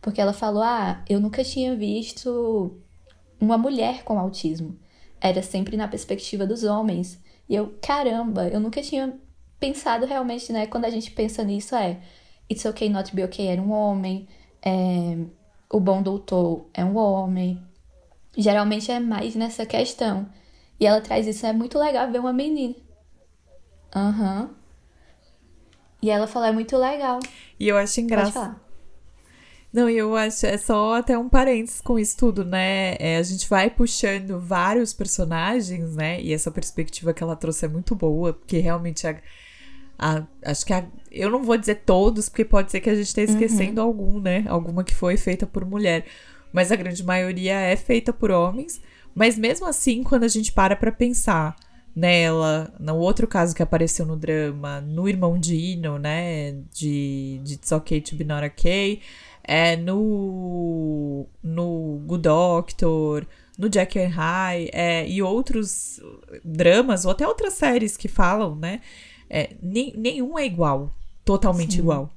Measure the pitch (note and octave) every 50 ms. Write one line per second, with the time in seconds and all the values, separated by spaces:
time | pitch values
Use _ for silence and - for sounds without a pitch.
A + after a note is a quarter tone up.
0 | - A3 G3+ - G3+ G3 G3+ - A#3+ G#3+ G#3 G#3 A3 A#3 A#3+ A#3 G3+ F3+ F#3 F#3
1 | - - G3+ G3+ G3+ G#3+ G#3 - C4 C4 - C#4 B3+ B3+ B3+ A3 G#3 G3+ G#3 A3
2 | A3 - - - - B3+ A#3+ A#3+ A#3+ A3+ A3+ G#3 F#3 F3+ - - - _ - -
3 | - - - _ - _ _ - G#3+ G#3+ A#3 A3+ A#3 C4+ C#4 A#3+ A3 A#3 B3+ B3+
4 | - - A3+ G3+ F3+ F#3+ G3 - - D#3+ D#3+ E3 E3 D#3 - - _ - _ _
5 | - - - - - F#3+ F#3 F#3+ F#3 - - F#3+ F#3+ G3+ - G#3+ G#3+ G#3 - G#3
6 | - - G3 G3 - - - G3 G3 G3 A3 A3+ A#3 G#3 G#3 G#3 A3 A3 F3+ E3+
7 | F3+ F3+ - - - - - _ _ - - G#3 G#3 G#3 - - - - C#4+ D4
8 | C#4+ B3 A3 A3+ A#3 A3+ G#3 F#3+ F3+ F3 F3+ G#3+ G#3+ A3 A3 C#4+ C#4+ - - C4+
9 | C4+ C4 C4 C4 - - - - - - - - - C4+ C#4 C#4 - D#4+ A#3 A3+
10 | B3 B3+ C#4+ C4+ B3+ A#3+ A#3 B3 B3 - A#3 A3+ G#3+ G#3+ - A#3+ A#3 A3+ A#3 A3
11 | A3+ - - - G#3+ A3 A3 - A3 G3+ G3+ G3+ G#3 - - A#3+ G#3 F3+ F3 F3+
12 | - - - - _ _ - _ - - G#3+ G#3 - A3+ G#3+ - A3+ G#3+ G#3 F#3+
13 | F#3+ - - F#3+ F#3 F3+ F3+ - G3+ F#3+ F3+ F3+ F#3+ G3+ G#3+ G#3+ G#3 G3+ G3+ G3
14 | F#3+ F#3+ F#3+ F#3+ F#3+ - - - - _ _ _ - F#3+ F#3+ F#3 F#3 F#3 F3+ F3
15 | F3 F3 E3+ E3 E3 E3 - _ _ _ _ - _ _ - G#3+ F#3 F#3+ F#3+ F#3+
16 | G3 G3 G3 G3+ G3 - F#3+ F3+ F3 E3+ E3 D#3 - - _ - F3+ F#3 G3+ A3+
17 | A3 G3+ G3 F#3+ F#3+ F#3 F#3 F#3 F3+ F3+ F3+ F3+ - - _ _ _ - _ -
18 | _ - - - - - - - G3+ G#3 G3+ G#3 G#3 G#3+ G#3+ G#3+ A3 - A#3+ A#3+
19 | A#3+ A#3 G#3+ G#3 G#3+ A3+ A3 A3 A3+ A3+ A3+ - A3+ A3 - A3 B3+ B3+ - -
20 | B3 A3 G3 F#3+ G3+ G3+ - - _ - - _ _ _ _ - G#3+ G3+ G#3 A3
21 | A3 - A3 A3 A3 G#3+ G#3+ G#3 - A3+ A3 A3+ A#3 B3 - D4 D4 D4+ C#4 B3
22 | B3 C4 A#3 B3 B3 B3+ B3+ B3 C#4+ D#4 D#4 D4 C4+ A#3+ B3 - - - - _
23 | _ _ - - _ _ _ _ _ _ - - - _ _ - _ - - G3
24 | G3 G#3 G#3 G#3+ G#3+ F#3+ F#3+ G3 A#3 D4 - - - - - - _ _ _ _
25 | - _ - _ _ _ _ _ _ _ - - _ _ _ _ _ _ _ _
26 | - G#3+ G#3+ G#3 G#3+ A3 G#3+ B3 A#3 A3 A3 A3 A3+ A3 C4+ C4 B3+ C4 C#4+ D4
27 | C#4 C4 B3 B3 B3+ - - - - - - - G#3 G#3 G#3 G3+ G3+ G3+ - -
28 | A#3 A#3 A3+ G#3+ G3 G#3 G#3+ - D4+ - A3+ - _ - - - - - - -
29 | - - - - - - - - - - - - - - - A3+ A#3+ A#3 A#3 A3+
30 | G#3+ G#3+ A3 A3 G#3+ G#3+ A3 - - - G3 G#3 - - A3+ G#3 G#3+ A3 A3+ A#3
31 | A#3+ - B3+ A#3 A#3+ B3+ - C4 C4 C4+ B3 A3+ A3+ A#3+ - - - - A#3+ A3+
32 | G#3 G#3 - - - A#3 G3+ G3 F#3+ F3 F3+ F#3 F#3 F#3+ G3 F#3+ F#3+ F#3 F3+ -
33 | - E3 D#3+ E3 F3 F3+ F#3+ F#3 - - G#3 F#3+ F#3+ A3+ - - A#3+ A#3 - -
34 | - G3+ G3 G3 F#3+ F#3+ F#3+ F3 F3+ F3 F#3+ F3 F3 F#3+ G#3+ A#3+ A#3+ A3 - -
35 | G3+ G3 - - F#3 D#3+ E3 E3 E3 F#3+ A#3 B3+ G#3+ F3+ F3+ F3 E3 E3 D#3 D3+
36 | D#3 D#3 F3 F3 - - D3+ D#3 - E3 D3+ - D#3 - - - D#3+ - - -
37 | - E3 E3 - E3+ E3 E3 D#3 - D#3+ D#3 - - D#3 D3+ E3 F3+ - A#3 G3
38 | - D#3+ D3+ D#3+ E3+ E3+ D#3+ - - - F#3+ E3 E3 E3 E3+ E3+ E3+ E3+ D#3 -
39 | - E3 D#3 D#3 - - - - - - - - - - - - - - - -
40 | - D#3 D#3 D#3 D#3 - - - - - C#3+ - - - G3 F#3 F3+ - - -
41 | - - - - F#3 G3+ A3+ C4 C4+ A3+ A#3 A3+ G#3+ G#3+ G#3 G#3 - - F#3 F#3
42 | G3 G#3+ A3+ G#3+ G#3+ - - - A3 - - G3+ G3 - - F#3+ - A3+ G#3 G#3
43 | G#3 - - - G#3 G#3+ G#3+ G#3+ A3+ A3 A3 G#3 F#3+ G3 A3 A3 A3 A#3 A3+ G3+
44 | G3+ G3+ G3+ G3+ G3 F#3 F3+ F#3+ G#3+ - - E3+ E3+ E3+ E3+ F3+ F#3 - - -
45 | - F3+ F3+ G3+ - - F3+ - G#3 - - G3 F3+ F#3 G3 G#3 G#3 F3+ E3 B2+
46 | - - - - - - - - - - - F3+ F3+ F3+ G#3+ G3+ F3 F#3 F3 F3
47 | F3 F3+ F3+ F#3 F#3 F#3 F#3 F3+ F#3 F#3+ G3 G3 F#3+ F3+ F#3+ - - - B3 A#3
48 | A3+ - A3+ - - G#3 F#3 F3 E3+ F3+ F#3+ A#3+ C#4+ E4+ - - - - - -
49 | - - - F3+ G#3+ A#3 A#3 A3 A3 A3+ C4 - G4 F4 C#4+ - - C4+ A#3+ A#3
50 | B3+ - C#4 B3+ A#3 A#3 A3 A3 G#3+ - - - G3 F#3+ G3+ - - G#3+ A3 -
51 | A#3+ A#3+ B3 G#3+ - - G3 D#3+ D3+ D#3 D#3+ - - - - - - - - E3
52 | E3+ F3 F3 E3+ E3+ E3 D#3+ D#3+ D#3+ D#3 D#3 D#3 D#3 - - - C#3+ D3+ D#3 D#3+
53 | E3+ F3+ G#3 - A#3 A3 - G3 E3+ E3+ E3 - E3+ - - D#3+ E3 E3 - -
54 | E3+ D#3 D#3+ D#3 D#3 D#3+ D#3 D#3 D3+ D3 C#3+ C#3+ C#3+ C#3+ C#3+ C#3+ C#3+ D3 D#3 E3
55 | F3+ G3 G3 F#3 F3+ E3+ E3+ F3+ D#3+ E3 E3+ D#3 E3 F#3 F#3 E3+ E3 D#3 D3 C#3+
56 | C#3+ D3+ D3+ E3 F3 F3 E3 D3+ D3 C#3+ C#3 C#3 C#3 D#3 - - D#3 D3+ D3 C#3+
57 | C#3+ C#3 C#3 C3+ C3+ C3+ C3+ C3 C3+ C#3+ D3 C3+ - - D#3+ D#3 D3+ - D#3+ D3+
58 | D3+ - - D3 D#3 D3 D3+ D3 D3 D3 - - - F3 F3+ G3 G3 G3 G#3 G#3
59 | - - - - - - - - - - D3 D#3+ E3+ E3+ E3 E3 E3+ F3+ F#3+ G3+
60 | G#3+ A3 G3+ G3+ G3 G3 F#3 F#3 F#3 F3+ F3+ F3 E3+ E3+ E3 E3 D#3+ D#3 D3+ D3+
61 | D3 C#3+ C#3 C#3 C#3 - - - - D#3+ E3 E3+ F3 F3 E3+ E3 D#3+ D#3 D3 D3
62 | D3 D3+ E3+ F3 D#3+ E3 D3+ D#3+ F3 F3+ F3 E3+ F3 - - - - E3 D#3+ D#3+
63 | D#3 D3+ D3+ D3 D3 - - - - _ - - F#3+ A3 G3 G3+ F#3 F#3 - G3+
64 | F#3 F3+ E3 F3 F#3+ - F3 F#3 F#3+ F#3 F3+ F3 E3 - - - E3+ E3+ E3+ E3
65 | D#3+ - F#3 G3 G3 F#3 G3 A#3 C4+ - - A3+ G#3+ F#3+ - - - - - -
66 | - - - - - - - - _ E3+ D#3 D#3 E3+ E3+ F3+ A3 B3+ C4 G#3+ F3+
67 | F3 F#3 F#3+ - C#4+ - A4+ - - G4 G4 - D4+ C#4+ B3 A#3+ A3 G#3 - -
68 | - G3+ - - G3 F3 F#3+ G#3+ A3 F3 D3+ D3+ D#3 E3+ G3 A#3 - - - -
69 | - - - - - - - - D3+ - - - - F3+ F#3+ A#3 C4+ C#4+ - G#3
70 | A3 A#3+ - C#4 B3 C4 D#4+ D#4+ C#4+ B3+ F3+ E3+ E3+ D3 C#3 C3+ C#3+ D3 - -
71 | - - - - - - G3 F#3+ - F#3 F3+ F3 E3+ D#3+ F#3+ F3 E3 E3 D3+ C#3
72 | C3+ D3 -